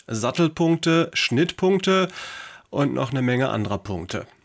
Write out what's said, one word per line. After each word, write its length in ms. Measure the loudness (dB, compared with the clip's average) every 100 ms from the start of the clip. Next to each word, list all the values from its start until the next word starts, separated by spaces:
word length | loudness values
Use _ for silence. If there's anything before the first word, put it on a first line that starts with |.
| -8
Sattelpunkte, 1040 | -2 -2 2 0 2 2 2 4 2 2
Schnittpunkte 920 | -2 0 2 0 0 2 2 2 2 2 -4 -14 -14 -16 -20 _
und 220 | -2 0
noch 200 | 0 -2
eine 100 | 0
Menge 260 | 0 2 0
anderer 300 | 0 -2 -4
Punkte. 480 | -4 -8 -6 -8 -10 _